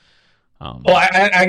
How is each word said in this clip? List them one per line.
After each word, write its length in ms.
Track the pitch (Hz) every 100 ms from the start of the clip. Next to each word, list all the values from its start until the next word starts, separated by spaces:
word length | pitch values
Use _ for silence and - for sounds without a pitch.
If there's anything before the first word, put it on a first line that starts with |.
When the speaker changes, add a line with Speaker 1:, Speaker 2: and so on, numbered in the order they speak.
| _ _ _ _ _ -
Speaker 1:
Um, 240 | 65 62 165
Speaker 2:
Well, 120 | 180
I, 100 | 185
I, 160 | 185 202 185